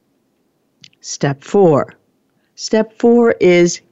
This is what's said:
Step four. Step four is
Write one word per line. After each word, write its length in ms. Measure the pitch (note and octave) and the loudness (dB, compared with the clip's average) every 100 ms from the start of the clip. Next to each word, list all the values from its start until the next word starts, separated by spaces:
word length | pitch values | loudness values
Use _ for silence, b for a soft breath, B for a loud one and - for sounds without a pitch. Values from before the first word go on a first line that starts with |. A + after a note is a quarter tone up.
| _ _ _ _ _ _ _ _ _ _ | _ _ _ _ _ _ _ _ _ _
Step 440 | - - C#3+ C#3 | -18 -8 -6 -6
four. 500 | - G3+ F#3 C3+ - - _ _ _ _ _ - | -4 0 2 2 -4 -12 _ _ _ _ _ -18
Step 360 | - A3 A3 - | -6 -4 -4 -2
four 380 | A#3+ A#3+ A#3 - | 2 2 2 0
is 420 | F#3 F3 F3 - _ | 2 2 0 -4 _